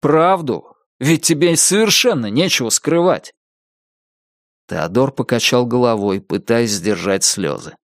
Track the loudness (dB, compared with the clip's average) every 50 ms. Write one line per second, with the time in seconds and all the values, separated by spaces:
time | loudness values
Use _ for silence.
0 | 2 2 2 4 4 4 2 2 0 -4 -4 -4 -6 -16 -20 _ _ _ _ _
1 | 0 0 0 2 2 0 0 2 2 2 2 2 2 2 2 2 2 2 2 2
2 | 2 2 0 0 -4 -2 -2 0 0 0 0 -2 -2 -2 -4 -2 _ 0 0 2
3 | 2 2 0 0 -4 -14 -20 _ _ _ _ _ _ _ _ _ _ _ _ _
4 | _ _ _ _ _ _ _ _ _ _ _ _ _ _ -8 -6 -6 -2 0 0
5 | 0 0 0 -6 -4 -2 -2 -2 0 0 2 2 0 2 0 0 2 2 0 0
6 | 0 -2 -2 -2 -4 _ -6 -6 -2 0 0 0 0 -2 -4 -4 -2 -4 -4 -2
7 | -2 -2 -2 0 0 -2 -2 -2 -4 -4 -6 -6 -10 -16 -20 _